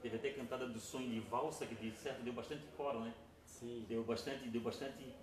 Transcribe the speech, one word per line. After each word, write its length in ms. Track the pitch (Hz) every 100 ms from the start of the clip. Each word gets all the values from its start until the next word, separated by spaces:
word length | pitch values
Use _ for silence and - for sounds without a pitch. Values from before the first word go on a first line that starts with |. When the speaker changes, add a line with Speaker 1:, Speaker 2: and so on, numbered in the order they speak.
Speaker 1:
Teve 140 | 120 113
até 120 | 139
cantada 360 | 135 117 127 127
do 120 | 110
sonho 300 | - 135 123
de 100 | 113
valsa, 440 | 98 117 151 151 120
que 80 |
de 180 | 110 110 107
certo 240 | 143 123
deu 120 | 120
bastante 280 | 120 113 147 147 -
coro, 220 | 143 113
né? 120 | 113 117 - - -
Speaker 2:
Sim. 400 | - 120 120 107
Speaker 1:
Deu 140 | 113
bastante, 440 | 113 110 - 135 127
deu 120 | 113
bastante 540 | 113 - 139 117 - -